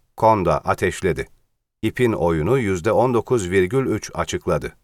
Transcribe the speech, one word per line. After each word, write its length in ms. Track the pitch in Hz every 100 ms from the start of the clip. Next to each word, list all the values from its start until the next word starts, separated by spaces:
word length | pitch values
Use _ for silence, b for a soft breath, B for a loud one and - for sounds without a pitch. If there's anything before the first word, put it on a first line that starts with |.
| _ -
Konda 420 | 113 107 85 71
ateşledi. 720 | 90 98 95 - 95 71 - _ _ _ _ _
İp'in 300 | 110 - 120
oyunu 460 | - 85 82 82 135
yüzde 340 | 101 92 82
on 220 | 98 131
dokuz 360 | 117 - 123 87
virgül 360 | 95 92 135 131
üç 240 | - -
açıkladı. 580 | 85 82 90 92 76 60 -